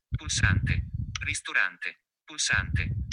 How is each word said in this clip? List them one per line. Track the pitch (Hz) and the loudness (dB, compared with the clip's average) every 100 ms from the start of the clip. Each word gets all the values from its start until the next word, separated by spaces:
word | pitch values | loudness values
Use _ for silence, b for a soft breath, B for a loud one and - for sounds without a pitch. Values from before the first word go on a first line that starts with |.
| _ | _
Pulsante. | - 156 - 107 95 - 85 - - - - | -6 -2 2 4 4 4 2 0 -4 -6 -6
Ristorante. | - - - 131 95 87 87 - _ _ | -6 -6 -2 0 0 -2 -10 -10 _ _
Pulsante. | - 151 - 113 92 - - - - | -12 -4 0 0 2 0 0 -2 -4